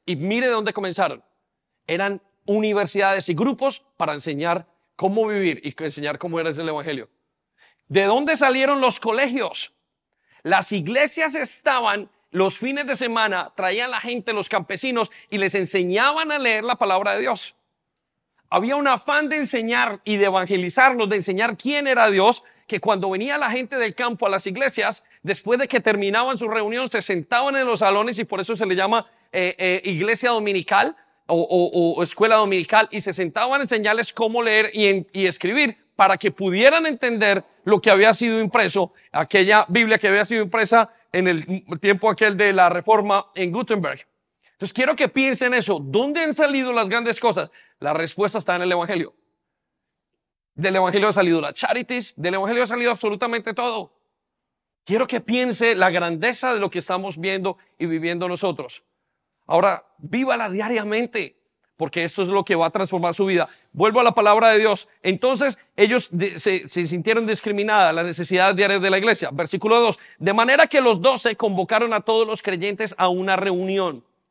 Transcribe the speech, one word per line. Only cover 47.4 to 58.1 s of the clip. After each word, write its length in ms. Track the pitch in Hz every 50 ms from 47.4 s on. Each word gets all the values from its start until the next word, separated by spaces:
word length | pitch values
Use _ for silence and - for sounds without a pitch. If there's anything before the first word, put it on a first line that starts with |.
| - - _ - _ _ _ -
La 140 | - 143 151
respuesta 460 | 156 165 165 - - 208 202 - 214
está 180 | - - 180
en 60 | 175 180
el 100 | 185 180
evangelio. 420 | 175 175 175 202 170 156 - - _ _ _ _ _ _ _ _ _ _ _ _ _ _ _ _ _ _ _ _ _ _ _ _ _ _ _ _
Del 220 | - 165 190 190
evangelio 320 | 190 185 180 180 202 196 214
han 40 | 196
salido 300 | 202 185 175 165 165 147
las 100 | 143 143
charities, 640 | - - - 214 247 240 - 247 247 - - -
del 180 | - 147 180 185
evangelio 280 | 190 196 202 233 240 247
ha 40 |
salido 240 | 208 226 240 240 240
absolutamente 640 | 233 - - 214 208 - 247 233 233 233 196 226 214
todo. 400 | 254 240 247 226 214 185 - _ _ _ _ _ _ _ _ _ _ _ _ _ _ _ _ _ _ _
Quiero 220 | - 190 226 254
que 140 | - 254 226
piense 540 | - - 233 247 254 254 214 - 233 233 226
la 160 | 185 190 185
grandeza 640 | 165 180 175 170 165 156 175 240 240 - - 254 240
de 60 | 214
lo 100 | 196 185
que 80 | - 175
estamos 400 | 165 - 185 185 190 196 160 160
viendo 400 | 170 190 190 190 180 196 180 _ _ _ _ -
y 60 | 170
viviendo 440 | 170 160 160 160 170